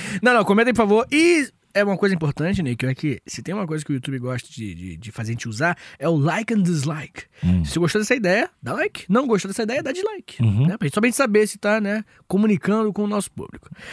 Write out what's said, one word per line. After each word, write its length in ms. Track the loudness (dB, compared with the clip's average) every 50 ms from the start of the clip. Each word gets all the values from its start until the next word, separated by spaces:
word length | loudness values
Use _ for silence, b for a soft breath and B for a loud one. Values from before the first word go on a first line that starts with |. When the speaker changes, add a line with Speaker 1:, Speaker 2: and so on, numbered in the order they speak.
| -8 -8 -4 0 2
Speaker 1:
Não, 120 | 4 4
não, 100 | 4 4
comenta 240 | 4 4 4 4 4
aí, 60 | 4
por 80 | 4 4
favor. 240 | 4 4 4 2 2
E 380 | 2 4 4 6 4 4 2 -2 -6 _ _ _ 0
é 100 | 0 2
uma 140 | 2 2
coisa 180 | 2 2 2 2
importante, 480 | 2 0 -2 -2 -2 -2 0 0 0 0
Nick, 220 | -2 -2 -2 -2
é 100 | -2 -2
que 260 | -2 -4 -4 -4 -6 -8
se 160 | -12 -14 -12 -8
tem 120 | -6 -6
uma 120 | -4 -4
coisa 160 | -4 -6 -6 -4
que 60 | -4
o 40 | -4
YouTube 240 | -4 -4 -6 -6 -6
gosta 300 | -6 -6 -6 -6 -8 -10 -12
de, 220 | -12 -10 -10 -10
de, 220 | -10 -12 -12 -12 -12
de 120 | -14 -14
fazer 200 | -10 -8 -6 -6
a 20 | -6
gente 160 | -6 -8 -8
usar, 280 | -6 -2 -2 -2 -2 B B B B -6
é 80 | -2 0
o 60 | 2
like 380 | 2 2 2 0 -2 -2 -2 0
and 100 | 2 2
dislike. 600 | 2 2 0 -2 -2 -4 -6 -8 -12 -16 -18 -20 B B B B
Speaker 2:
Hum. 220 | 2 2 2 2
Speaker 1:
Se 80 | 0 0
você 60 | 0
gostou 200 | 0 2 2 0 0
dessa 120 | 0 0
ideia, 340 | 0 2 2 2 2 0 -2 _ _ -10
dá 120 | -8 -4
like. 300 | -4 -4 -4 -4 -6 -4 0
Não 180 | 2 2 2
gostou 220 | 2 0 0 0 -2
dessa 120 | -6 -4 -4
ideia, 200 | -4 -4 -4 -4
dá 80 | -4
dislike. 500 | -4 -4 -4 -6 -6 -8 -14 -12 -4 0 0
Speaker 2:
Uhum. 240 | 2 2 2 2
Speaker 1:
Né? 100 | 2 0
Pra 100 | 0 -2
gente, 80 | -4 0
só 60 | 0
pra 80 | 2 2
gente 80 | 2
saber 300 | 2 0 2 4 4 4 2
se 80 | 0 -2
tá, 220 | -2 0 0 0
né, 240 | 0 -2 -4 -4 -6 b b b b -2
comunicando 640 | 0 2 4 4 4 2 2 0 0 2 2 0 -2
com 100 | -2 -2
o 20 | -2
nosso 200 | -2 -2 -4 -6 -8
público. 360 | -12 -14 -14 -14 -18 -20 -20 B B B B